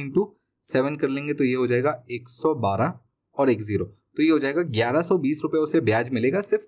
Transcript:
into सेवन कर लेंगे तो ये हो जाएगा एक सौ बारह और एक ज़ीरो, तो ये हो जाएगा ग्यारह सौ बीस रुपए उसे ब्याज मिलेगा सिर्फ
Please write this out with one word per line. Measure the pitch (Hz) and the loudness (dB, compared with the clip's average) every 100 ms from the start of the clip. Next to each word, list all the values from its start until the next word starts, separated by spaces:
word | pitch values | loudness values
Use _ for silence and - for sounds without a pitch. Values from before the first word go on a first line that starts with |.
into | 139 151 208 - _ _ | -2 -2 -2 -6 _ _
सेवन | - 131 139 147 | -4 -2 0 -2
कर | 139 | -2
लेंगे | 139 147 | -2 -4
तो | 147 | -2
ये | 131 | 0
हो | 127 123 | 0 2
जाएगा | 120 139 151 - | 2 0 -4 -8
एक | 123 - | -12 -10
सौ | - 160 147 | -4 -2 0
बारह | 98 98 143 - _ _ _ - | -2 0 -2 -4 _ _ _ 0
और | 135 | 2
एक | 107 | 2
ज़ीरो, | 107 98 | 0 -4
तो | 87 - _ - | -4 -10 _ 0
ये | 160 | 4
हो | 151 | 4
जाएगा | 135 156 | 2 -2
ग्यारह | 170 110 117 147 | -2 0 2 0
सौ | 175 185 | 2 0
बीस | 135 151 | 0 -2
रुपए | 151 160 | 0 0
उसे | 151 165 | 2 2
ब्याज | 110 110 123 | 2 0 0
मिलेगा | 123 123 190 | 0 0 0
सिर्फ | 196 208 | 0 -2